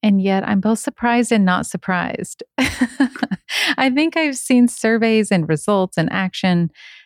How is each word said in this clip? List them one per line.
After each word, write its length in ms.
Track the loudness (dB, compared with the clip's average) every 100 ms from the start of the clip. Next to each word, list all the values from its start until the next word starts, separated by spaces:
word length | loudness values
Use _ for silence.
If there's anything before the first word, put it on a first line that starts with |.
and 200 | 0 2
yet 260 | 2 0 0
I'm 140 | 0
both 180 | 0 -2
surprised 520 | -4 -4 0 0 2
and 140 | 2 2
not 200 | 0 -2
surprised. 800 | -8 -4 -4 -4 -6 -12 -14 -10
<laughs> 80 | -4
I 1300 | -4 -2 -4 -2 -4 -2 -6 -6 -6 -4 -4 0 0
think 220 | 0 0 0
I've 220 | -2 -2
seen 300 | 2 4 4
surveys 640 | 2 0 2 2 2 2
and 180 | 0 0
results 480 | 0 0 0 0 -2
and 140 | -2
action 600 | -2 -4 -2 0 2 0 -4 -20 -20